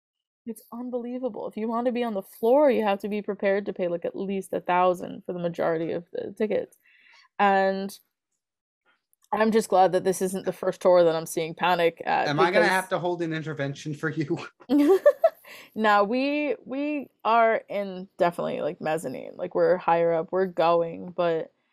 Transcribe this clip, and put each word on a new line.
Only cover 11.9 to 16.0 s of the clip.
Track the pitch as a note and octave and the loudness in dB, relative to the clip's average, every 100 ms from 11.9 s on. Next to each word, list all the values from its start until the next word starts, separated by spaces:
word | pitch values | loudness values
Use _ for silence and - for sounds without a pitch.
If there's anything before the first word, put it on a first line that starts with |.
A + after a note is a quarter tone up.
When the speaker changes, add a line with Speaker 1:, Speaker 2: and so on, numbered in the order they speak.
| - - | 0 -2
Speaker 1:
at, | D3+ D3 D3 | 0 0 2
Speaker 2:
Am | |
I | E3+ | 2
gonna | G#3 G3+ | 4 2
Speaker 1:
because | |
Speaker 2:
have | F#3 F#3 | 2 -2
to | F3 | -4
hold | F3 E3+ | -2 -4
an | E3+ | -4
intervention | D#3 D3+ C#3 C#3 C#3+ D#3 | -6 -6 -6 -6 -6 -10
for | D3 D#3+ | -6 -6
you? | D3 D#3 D#3+ - | -4 -4 -6 -8
<laughs> | - - | -16 -2
Speaker 1:
<laughs> | C#4+ D4 F#4+ D5 - - - - - - G#3+ | 2 4 4 4 4 0 -2 -12 -20 -14 -2
No, | A3 G3+ | 4 4